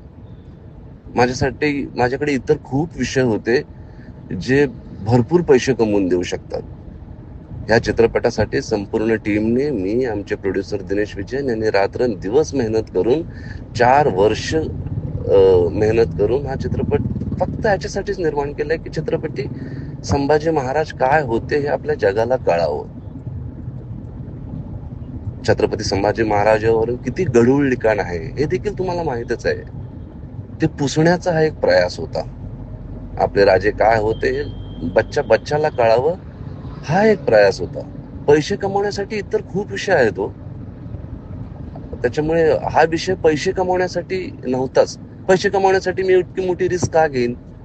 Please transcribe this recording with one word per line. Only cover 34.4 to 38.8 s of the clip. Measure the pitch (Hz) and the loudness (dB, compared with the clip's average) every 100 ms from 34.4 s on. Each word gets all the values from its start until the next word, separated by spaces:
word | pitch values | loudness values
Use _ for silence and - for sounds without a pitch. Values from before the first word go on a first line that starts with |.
हे | 143 - - - | -6 -8 -12 -8
बच्चा | - - - 147 | -2 0 0 0
बच्चाला | 135 110 - 147 151 | 2 2 2 0 0
कळावं | - 113 113 143 175 - - - - - - | 2 4 4 4 -2 -6 -14 -14 -12 -12 -10
हा | - 170 220 | -2 4 4
एक | 208 | 4
प्रयास | - 110 101 92 | 4 6 6 4
होता. | 82 71 - - - - - | -4 -8 -12 -12 -14 -4 4
पैसे | 151 147 202 | 4 4 -2
कमवण्यासाठी | 196 196 | -2 0